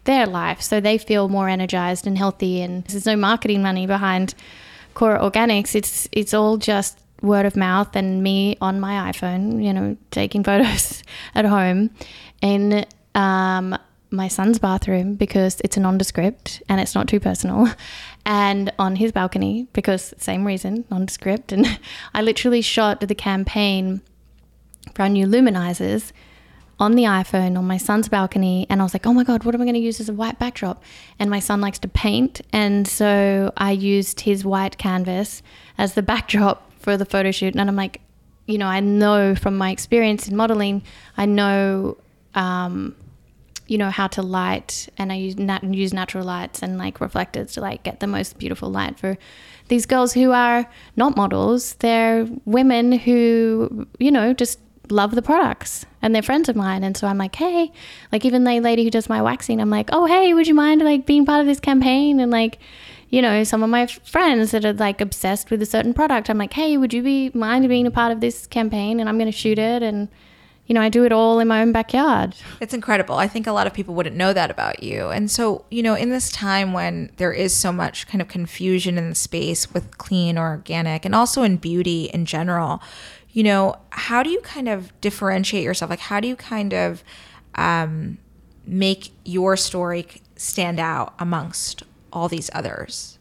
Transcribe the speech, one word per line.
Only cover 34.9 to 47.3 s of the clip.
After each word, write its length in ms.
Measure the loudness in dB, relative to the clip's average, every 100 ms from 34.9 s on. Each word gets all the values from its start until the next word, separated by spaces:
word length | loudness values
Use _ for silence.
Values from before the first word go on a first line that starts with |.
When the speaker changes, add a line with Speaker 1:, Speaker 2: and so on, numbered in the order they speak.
| -2 -2 -4 -4 -10 -20 -20 -12 -4
Speaker 1:
as 160 | -2
the 80 | 0
<laughs> 80 | -2
backdrop 600 | -2 0 2 2 0 -6 -8
for 180 | -2 -2
the 80 | 0
photo 260 | 0 0
shoot. 240 | 0 -2 0
And 60 |
I'm 140 | 0 0
like, 260 | -4 -8 _ _ _ _ -6
you 120 | -2
know, 100 | -2
I 120 | 0
know 560 | 2 4 4 4 4 2
from 220 | 0 -2
my 140 | -2
experience 560 | -4 0 2 2 0 -2
in 80 | 0
modeling, 480 | 0 0 0 -4 -6 -16 -14 -2
I 100 | 2
know, 720 | 2 2 2 2 0 -4 -8 _ _ _ -6
um, 600 | -4 -2 -4 -6 -8 -10 -20 -20 _ _ _ -16 -6
you 100 | -2
know, 120 | -2
how 180 | -2 -4
to 140 | -4
light, 680 | -4 -2 -2 -4 -8 -12 -12 -8
and 140 | -6
I 40 | -6
use 220 | -6 -4
nat-, 260 | -4 -4
use 300 | -2 -2 -2
natural 320 | -4 -6 -6 -6
lights 360 | -8 -10 -10
and, 160 | -8 -6
like, 220 | -8 -8
reflectors 540 | -6 -4 -6